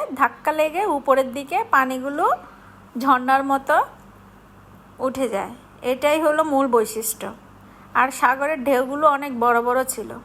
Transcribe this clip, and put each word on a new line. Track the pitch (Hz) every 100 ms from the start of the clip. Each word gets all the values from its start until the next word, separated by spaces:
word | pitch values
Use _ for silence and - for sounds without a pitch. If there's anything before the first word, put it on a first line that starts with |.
| 571 262
ধাক্কা | 247 - -
লেগে | 208 208 311 415
উপরের | 285 247 262 262
দিকে | 240 277 359 453
পানিগুলো | 269 262 262 262 285 403 740 - - - - - 247
ঝর্ণার | 269 254 254 269
মতো | 277 269 269 311 554 - - - - - - - - - - -
উঠে | 254 262 254
যায়, | 196 - 240 - -
এটাই | 247 262 294 311
হলো | 311 302
মূল | 320 277 269
বৈশিষ্ট্য। | 233 214 220 220 - 196 226 - - - - -
আর | - 254
সাগরের | - 247 262 285 311
ঢেউগুলো | 247 254 254 285 311
অনেক | 277 285 240
বড় | 240 233
বড় | 240 247
ছিল। | 254 - 208 233